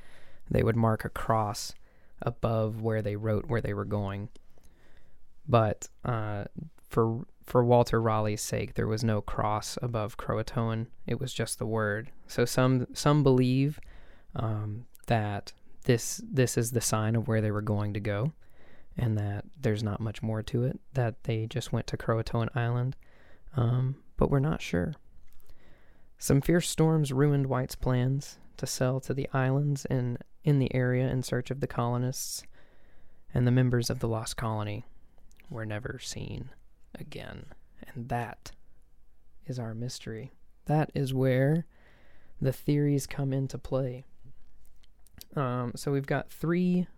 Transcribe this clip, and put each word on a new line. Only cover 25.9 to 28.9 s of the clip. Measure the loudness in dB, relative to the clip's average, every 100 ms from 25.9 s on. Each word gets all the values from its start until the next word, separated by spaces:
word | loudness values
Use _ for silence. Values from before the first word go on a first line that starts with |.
| -20 -20 -4
Some | 4 4
fierce | 6 4 4
storms | 4 4 4 4
ruined | 4 4 4 2
White's | 0 -2 -2
plans | 0 2 2 0 -4 -12 -18 -8
to | -4
sail | 0 0